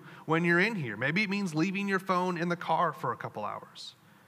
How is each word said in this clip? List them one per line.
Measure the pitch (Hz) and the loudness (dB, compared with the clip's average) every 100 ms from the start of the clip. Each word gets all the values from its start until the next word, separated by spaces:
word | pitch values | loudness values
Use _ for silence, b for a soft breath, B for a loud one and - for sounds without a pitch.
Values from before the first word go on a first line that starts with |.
| B B - | B B 0
when | 160 | 2
you're | 175 175 | 6 4
in | 214 | 4
here. | 214 120 104 | 0 -4 -2
Maybe | 131 170 | 0 0
it | 208 | 0
means | 202 190 | 0 0
leaving | 151 190 190 202 | 0 0 0 0
your | 190 | -2
phone | 190 180 185 170 | 0 0 0 0
in | 175 | -2
the | 175 | -2
car | - 165 170 | 0 2 2
for | - 131 | 0 -4
a | 113 | -4
couple | 117 110 | -6 -8
hours. | 104 107 - - - - b b | -8 -8 -12 -16 -18 -18 b b